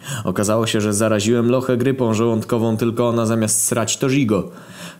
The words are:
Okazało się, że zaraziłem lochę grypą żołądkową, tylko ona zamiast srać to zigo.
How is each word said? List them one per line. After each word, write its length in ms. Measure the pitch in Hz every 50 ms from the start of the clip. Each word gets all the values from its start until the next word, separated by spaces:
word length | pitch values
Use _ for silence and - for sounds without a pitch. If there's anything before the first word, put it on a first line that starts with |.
| - - 139 117 107
Okazało 420 | - 92 104 104 98 107 113 113
się, 140 | 107 - 110
że 140 | 104 107 104
zaraziłem 560 | 101 113 110 110 104 98 110 120 120 117 117
lochę 260 | 123 131 127 - 127
grypą 380 | 113 113 135 135 131 127 117 110
żołądkową, 640 | 104 117 117 113 110 104 - 123 117 110 113 113
tylko 320 | 110 123 117 110 117 120 120
ona 180 | 113 117 117
zamiast 360 | 110 113 113 110 104 - - -
srać 340 | - 123 117 110 - -
to 140 | - - 135
zigo. 400 | 131 143 139 107 107 95 - - - - - - - - - - -